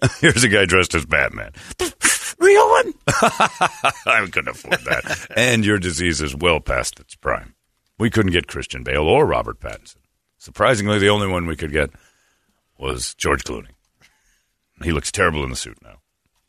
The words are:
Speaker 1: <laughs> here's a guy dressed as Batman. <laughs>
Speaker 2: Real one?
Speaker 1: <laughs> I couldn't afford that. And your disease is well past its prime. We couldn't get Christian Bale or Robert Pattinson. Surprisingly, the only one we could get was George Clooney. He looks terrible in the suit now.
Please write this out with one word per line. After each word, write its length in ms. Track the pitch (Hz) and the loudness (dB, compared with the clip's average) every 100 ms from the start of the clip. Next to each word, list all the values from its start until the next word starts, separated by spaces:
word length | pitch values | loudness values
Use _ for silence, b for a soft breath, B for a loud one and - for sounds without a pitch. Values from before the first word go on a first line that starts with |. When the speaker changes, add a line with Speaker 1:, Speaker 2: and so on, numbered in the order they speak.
| 127 | -4
Speaker 1:
<laughs> 120 | - | 2
here's 200 | 160 117 | 2 2
a 60 | 123 | 2
guy 160 | 101 | 2
dressed 300 | 92 92 85 | 4 2 2
as 100 | 82 | -2
Batman. 480 | 64 76 62 52 50 B B - | 0 0 0 -2 -12 B B -8
<laughs> 600 | 359 - - - - - | -8 -2 -2 -2 -6 2
Speaker 2:
Real 280 | 370 403 427 | 6 6 6
one? 240 | 480 453 - | 2 0 -4
Speaker 1:
<laughs> 60 | - | -2
I 1160 | - - - 208 - 180 - 139 - - 113 95 | 2 0 2 -2 0 -4 0 -4 -2 0 0 0
couldn't 160 | - - | -4 -6
afford 320 | - - 180 | -10 -4 -4
that. 420 | - - - - - 110 | -2 -4 -4 -8 -4 0
And 300 | 123 113 104 | 2 2 2
your 100 | 104 | 0
disease 440 | 87 78 87 78 | -2 -2 -2 0
is 120 | 73 | -4
well 260 | 69 87 76 | 0 0 0
past 380 | - 64 58 - | 0 -4 -4 -10
its 160 | - | -20
prime. 400 | - - 57 - _ _ _ _ - | -8 -4 -4 -8 _ _ _ _ -4
We 100 | 113 | 0
couldn't 240 | 113 95 | 2 2
get 140 | 85 - | 0 -2
Christian 380 | 71 - 65 | -10 -10 -10
Bale 180 | 60 69 | -4 0
or 240 | 78 135 123 | 4 4 4
Robert 340 | 62 57 - | 0 -4 -10
Pattinson. 360 | 57 52 - - _ _ _ _ | -14 -14 -20 -20 _ _ _ _
Surprisingly, 600 | - - 110 113 104 104 | -16 0 2 2 2 2
the 120 | 101 | 4
only 160 | 104 95 | 2 0
one 160 | 90 | -2
we 100 | 85 | -4
could 180 | 76 80 | -6 -4
get 180 | 76 73 - _ _ _ _ _ _ _ _ | -2 -2 -6 _ _ _ _ _ _ _ _
was 360 | 67 62 - - | -8 -8 -10 -6
George 280 | - 69 | -2 -2
Clooney. 240 | - 57 50 _ _ _ _ _ _ _ _ _ _ _ | -4 -12 -14 _ _ _ _ _ _ _ _ _ _ _
He 100 | 87 | -4
looks 200 | 73 - | -2 -4
terrible 320 | - 90 76 | 0 2 2
in 60 | 67 | -4
the 60 | 64 | -8
suit 220 | 60 52 | -12 -16
now. 140 | 50 50 _ _ _ _ | -20 -20 _ _ _ _